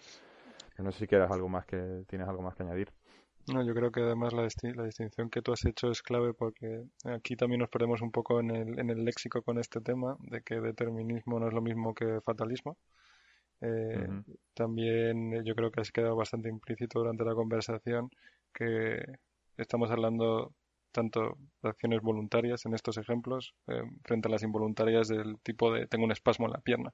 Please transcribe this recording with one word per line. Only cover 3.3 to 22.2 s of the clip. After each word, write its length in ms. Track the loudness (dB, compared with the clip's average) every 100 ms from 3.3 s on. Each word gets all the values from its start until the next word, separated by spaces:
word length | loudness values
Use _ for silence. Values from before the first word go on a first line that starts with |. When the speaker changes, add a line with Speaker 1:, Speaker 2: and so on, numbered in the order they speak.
| _ -4
Speaker 2:
No, 100 | -2 0
yo 80 |
creo 180 | 2 2
que 100 | 4
además 300 | 2 2 2
la 100 | 2
disti-, 320 | 0 0 -6 -4
la 80 | -4
distinción 440 | -4 -6 -4 -4
que 120 | -2
tú 100 | 0
has 140 | 2 2
hecho 260 | 2 0
es 100 | 0
clave 300 | 0 2 2
porque 500 | 0 -4 -4 -8 -8 -12 -12
aquí 320 | -8 -6 -4 0
también 240 | 2 2
nos 100 | 0
perdemos 320 | 2 2 2
un 100 | 0
poco 280 | 0 2 2
en 120 | 2
el, 280 | 0 -2 -2
en 100 | -2
el 140 | 0
léxico 380 | 0 -2 -4 -4
con 180 | -2 -2
este 220 | -2 -4
tema, 340 | -2 -2 -2 -6
de 220 | -8 -10
que 200 | -6 -4
determinismo 760 | -2 -2 -2 -2 -4 -4 -2 -2
no 80 | 0
es 40 |
lo 80 | 0
mismo 320 | 0 0 -2
que 280 | -2 0 0
fatalismo. 560 | -2 -2 -2 -4 -8 -12 _ _ -20 _ _ _ _ -8
Eh, 460 | -4 -2 -2 -2 -4
Speaker 1:
Ujú. 160 | -6 -10 -18 _
Speaker 2:
también, 800 | -4 -2 0 2 4 2 0 -2
eh, 80 | -2
yo 120 | -2 0
creo 160 | 0
que 100 | 0
has 100 | -2
quedado 240 | 2 2 2
bastante 320 | 0 -2 -4
implícito 500 | -6 -6 -6 -2 0
durante 240 | 0 0 0
la 80 |
conversación 800 | 2 2 0 0 -4 -2 -2 -2 -10 -20 _ _
que 500 | -4 0 0 0 -2 -6 -12 _ _ _ -8
estamos 320 | -2 0 2
hablando 640 | 2 2 4 2 2 -2 _ _ _ _
tanto 460 | -2 0 0 0 -2 -14 _
de 60 | -4
acciones 320 | 0 0 2
voluntarias 640 | 2 0